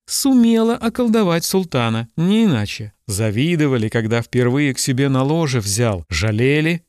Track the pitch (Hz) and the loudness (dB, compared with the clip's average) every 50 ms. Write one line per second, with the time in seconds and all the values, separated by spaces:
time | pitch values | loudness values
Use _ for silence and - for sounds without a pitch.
0 | _ - - - - 277 269 247 233 226 226 226 226 226 233 233 220 226 226 - | _ -8 -6 -2 0 2 4 4 4 4 4 4 2 0 0 -2 -4 -4 -2 -2
1 | 247 233 214 233 214 175 165 170 - - - 190 185 170 - 131 117 113 110 113 | 0 0 2 2 2 2 0 0 -2 -2 -2 -2 -2 -2 -2 -2 0 0 -2 -2
2 | 113 - _ - 160 185 208 220 226 208 143 110 104 101 - - 110 104 - _ | -4 -6 _ -2 0 2 2 2 2 2 2 0 -2 -4 -6 -10 -12 -14 -16 _
3 | _ - 101 98 113 110 98 113 139 170 175 156 151 143 131 120 107 110 - 120 | _ -6 -4 -2 -2 -2 0 0 0 0 2 2 2 2 0 0 0 -2 -2 -2
4 | 110 110 117 117 113 - - 123 123 120 123 143 147 139 123 - - 143 135 123 | -2 0 -2 -2 -2 -2 0 0 0 2 2 0 0 -2 -2 -2 -2 -2 -2 0
5 | 143 139 135 131 135 139 156 170 165 139 127 123 98 101 98 107 120 117 101 87 | 0 0 0 0 0 0 0 0 0 0 -2 -2 -2 -2 -2 -2 0 0 -2 -4
6 | 80 - 85 78 101 110 104 107 123 135 143 151 151 160 170 165 - | -6 -6 -6 -2 -2 0 0 0 2 2 2 2 0 0 -2 -4 -6